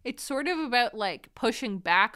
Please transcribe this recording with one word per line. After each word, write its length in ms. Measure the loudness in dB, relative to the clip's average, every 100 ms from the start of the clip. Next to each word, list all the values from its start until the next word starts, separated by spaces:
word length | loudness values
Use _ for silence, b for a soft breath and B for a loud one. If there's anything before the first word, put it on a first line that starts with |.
It's 180 | -12 -10
sort 240 | -6 -4 -2
of 120 | -2
about, 340 | 0 2 2
like, 400 | 0 -4 -4 -12
pushing 440 | -4 -2 -2 -4 -4
back 360 | 2 4 4